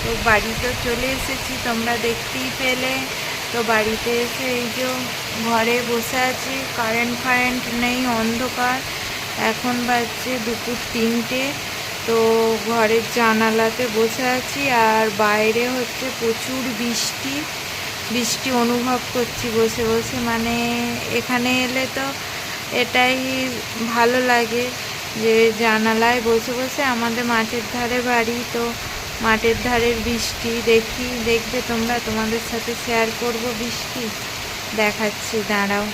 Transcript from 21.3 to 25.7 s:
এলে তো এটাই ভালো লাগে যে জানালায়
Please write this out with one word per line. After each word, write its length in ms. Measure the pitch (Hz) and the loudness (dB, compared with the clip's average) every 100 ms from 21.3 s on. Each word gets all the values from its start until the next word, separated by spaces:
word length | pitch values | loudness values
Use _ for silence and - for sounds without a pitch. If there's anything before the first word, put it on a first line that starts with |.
| 247 247 254 | 0 2 2
এলে 220 | 254 262 254 | 2 0 -2
তো 120 | 269 269 269 - - - - - | -4 -4 -6 -8 -8 -8 -8 -4
এটাই 440 | 247 247 254 254 262 262 262 262 233 - 226 233 | -2 2 4 4 2 0 -2 -2 -4 -6 -4 -2
ভালো 260 | 233 233 254 | 4 4 4
লাগে 440 | 254 240 226 233 247 247 - - - 220 | 4 4 2 0 -2 -4 -8 -8 -6 0
যে 300 | 220 226 226 214 | 4 6 6 4
জানালায় 640 | 226 | 2